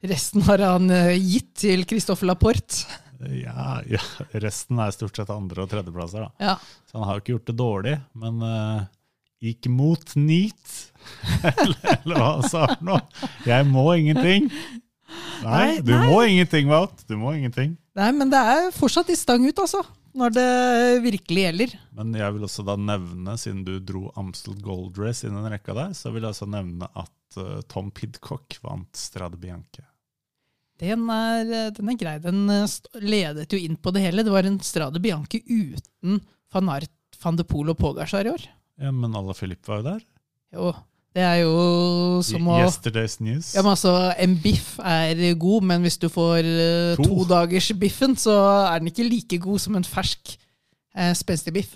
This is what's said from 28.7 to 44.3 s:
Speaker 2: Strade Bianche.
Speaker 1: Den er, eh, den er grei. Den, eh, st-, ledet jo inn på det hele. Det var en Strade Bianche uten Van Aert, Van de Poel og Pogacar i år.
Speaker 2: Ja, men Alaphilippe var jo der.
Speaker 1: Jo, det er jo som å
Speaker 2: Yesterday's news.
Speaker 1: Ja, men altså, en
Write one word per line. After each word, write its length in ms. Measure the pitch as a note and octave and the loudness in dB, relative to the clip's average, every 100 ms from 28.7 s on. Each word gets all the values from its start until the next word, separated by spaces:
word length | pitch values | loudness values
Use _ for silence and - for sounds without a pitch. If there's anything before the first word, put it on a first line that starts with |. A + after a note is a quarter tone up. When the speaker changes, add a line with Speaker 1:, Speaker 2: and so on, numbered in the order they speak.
| F#2+ F2+ | -14 -14
Speaker 2:
Strade 480 | - - F#2+ F2+ F2 | -14 -14 -12 -12 -12
Bianche. 440 | F2+ F2 - - _ _ _ _ _ _ _ _ _ _ | -16 -16 -18 -20 _ _ _ _ _ _ _ _ _ _
Speaker 1:
Den 260 | E3+ A3+ A3+ | -4 -4 -2
er, 380 | A3 A3+ A3+ A3+ | -2 0 -2 -2
eh, 220 | A3+ A3 | -4 -6
den 180 | G#3+ G#3 | -6 -6
er 80 | B3 | -4
grei. 220 | E3 D3+ | -6 -6
Den, 220 | F3 F#3+ G3+ | -4 0 2
eh, 160 | G3+ G#3 | 2 0
st-, 220 | - - A#3+ | -4 -14 -10
ledet 480 | G3+ G#3+ E3 D3+ D3+ | -2 0 -2 -6 -4
jo 80 | G3 | -4
inn 160 | E3 D#3+ | -4 -4
på 160 | F#3 | -2
det 80 | F#3+ | 0
hele. 200 | F#3+ F#3 | 0 2
Det 80 | A3 | 2
var 120 | G3 | 2
en 140 | F#3+ G3 | 2 0
Strade 400 | - E3 D3 E3 | -2 -4 -4 -2
Bianche 400 | G#3+ D#3+ C#3 A3+ - | -2 -2 -6 -8 -2
uten 760 | A#3 D#3 - - _ F3 G3+ - _ _ | -2 -2 -8 -14 _ -2 -2 -4 _ _
Van 160 | F#3+ F#3 | -2 -2
Aert, 220 | C#3 D3+ _ _ - | -2 -8 _ _ -8
Van 140 | F3 E3 | -2 -2
de 80 | |
Poel 260 | E3 D3 D3+ | -2 -2 -2
og 80 | E3 | 0
Pogacar 480 | - E3+ D#3 G3 G#3+ | 0 0 -4 -2 -2
i 80 | |
år. 100 | E4+ - _ _ _ | -4 -10 _ _ _
Speaker 2:
Ja, 120 | C#3 | -4
men 260 | C3 A#2 G#2+ | -2 -2 -4
Alaphilippe 500 | F#2+ F#2+ F#2 F2+ - | -6 -6 -8 -10 -8
var 100 | G#2+ | -6
jo 60 | A#2+ | -6
der. 140 | G#3 _ _ _ _ _ | -8 _ _ _ _ _
Speaker 1:
Jo, 220 | - F3+ E3 _ _ _ F3+ | -6 -4 -6 _ _ _ -2
det 80 | |
er 140 | F3+ E3+ E3 | 2 4 4
jo 760 | E3 F3 F3 F3 F3 F3 F3+ | 4 4 2 2 0 2 0
som 220 | F3 E3 E3+ | 0 0 2
å 60 | E3+ | 6
Speaker 2:
Yesterday's 560 | F3 - A#2+ A2 A2+ - | 4 2 -2 -2 -2 -4
news. 300 | A2 C3 E3+ | -4 -4 -2
Speaker 1:
Ja, 80 | G3 | 2
men 80 | G3 | 4
altså, 220 | F#3+ F#3+ F3+ F3+ F3+ | 4 4 4 2 2
en 160 | F#3 | 2